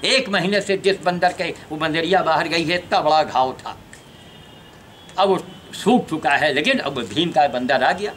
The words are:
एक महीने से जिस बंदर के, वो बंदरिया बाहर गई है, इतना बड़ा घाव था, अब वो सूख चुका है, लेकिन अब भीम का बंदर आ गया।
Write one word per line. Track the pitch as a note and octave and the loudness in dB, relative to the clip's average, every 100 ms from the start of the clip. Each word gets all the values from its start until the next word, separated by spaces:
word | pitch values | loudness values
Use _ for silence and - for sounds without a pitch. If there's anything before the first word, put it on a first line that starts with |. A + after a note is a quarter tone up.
एक | G3 C4 - | 0 0 0
महीने | G3 F3 G3+ | -2 0 0
से | - F#3+ | 0 0
जिस | F#3+ G3 | 0 0
बंदर | F#3 F3 F3+ | -2 0 0
के, | F3+ | 0
वो | E3+ - - D3+ | -6 -6 -10 -4
बंदरिया | D#3+ D#3 E3 F#3+ | -2 -2 2 2
बाहर | D#3+ D#3 E3 | 2 2 2
गई | E3 | -2
है, | D#3 F3+ | 0 -2
इतना | F3 G3 | 0 0
बड़ा | D3+ D#3 | 4 2
घाव | D3 B2+ C3 | 2 2 0
था, | - A#2 - - - - - - - - - - - - - - - | -2 -12 -14 -18 -20 -20 -20 -20 -20 -20 -20 -20 -20 -20 -20 -12 0
अब | G3+ | 2
वो | F3+ - - - - | 2 -4 -20 -18 -4
सूख | F#3 A#3+ - | 2 2 2
चुका | D#3 D#3 | -4 0
है, | C#3+ D3+ | 2 2
लेकिन | C#3 A#3+ C4+ | 0 0 -2
अब | - | -2
भीम | C#3 A2+ G#2+ E3+ | -6 -6 -2 0
का | D3+ C#3+ | 2 2
बंदर | C3 B2+ C#3 | 0 0 2
आ | C3+ | 2
गया। | F#3 G#3 | 0 -6